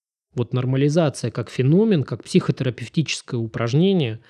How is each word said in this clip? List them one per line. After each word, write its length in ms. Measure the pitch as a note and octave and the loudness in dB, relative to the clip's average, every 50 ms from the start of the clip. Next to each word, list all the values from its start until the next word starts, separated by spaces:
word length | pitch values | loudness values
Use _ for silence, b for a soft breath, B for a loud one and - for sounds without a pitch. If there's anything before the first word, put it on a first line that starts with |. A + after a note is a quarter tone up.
| _ _ _ _ _ _ - | _ _ _ _ _ _ -6
Вот 200 | C3 A#2 - C3 | -6 -4 -2 -2
нормализация 760 | B2 B2 B2+ C3 C3 C#3+ D3 D3+ F3 D#3+ C#3 - - - A2 | -2 -2 0 0 2 0 2 2 2 0 0 -2 -4 -8 -8
как 200 | - A#2+ - - | -6 -6 -8 -6
феномен, 540 | - - B2 C#3 D#3+ G3 A3+ A3+ F#3+ C#3+ B2+ | -2 0 2 4 4 4 4 4 2 0 0
как 200 | - A#2+ - - | -2 -6 -10 -4
психотерапевтическое 1120 | - - F3+ - - - - B2 B2+ A2 - B2 - - E3+ C#3 - - - - - B2+ A#2 | 2 2 2 2 2 -2 -2 -2 -4 -4 -6 -8 -4 -2 -2 -2 -2 -4 -10 -8 -8 -6 -6
упражнение, 800 | A2+ A2 - - A#2 A#2 B2+ D#3 F3+ G3 G3 E3+ C3+ A2 A2 - b | -6 -4 -4 -4 -2 0 2 4 4 4 4 2 0 0 -4 -8 b